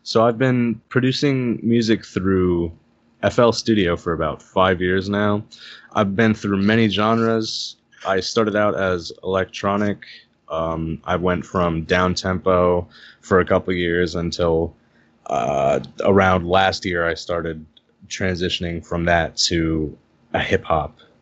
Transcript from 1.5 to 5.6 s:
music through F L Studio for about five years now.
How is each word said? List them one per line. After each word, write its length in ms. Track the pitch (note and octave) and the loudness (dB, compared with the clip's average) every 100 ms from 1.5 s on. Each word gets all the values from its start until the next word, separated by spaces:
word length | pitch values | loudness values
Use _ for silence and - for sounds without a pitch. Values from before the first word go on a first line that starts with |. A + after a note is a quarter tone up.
| G#2 | -2
music 420 | A2+ A#2 A2 G2+ - | 2 2 2 0 0
through 680 | G#2 F#2+ F#2+ F2+ F2 E2+ - _ _ _ _ | -4 0 2 2 0 -2 -8 _ _ _ _
F 160 | G#2 - | 0 4
L 120 | A#2+ | 4
Studio 440 | A2 - G#2+ F2 E2+ | 2 0 2 2 0
for 180 | - | -2
about 300 | D#2 D#2+ C#2+ | -4 -4 -6
five 360 | - F#2+ F#2 F2+ | -6 0 2 2
years 300 | F2+ F#2 F#2+ | 0 -2 -2
now. 340 | G2+ G#2 G#2 G#2+ - | -2 0 -2 -6 -16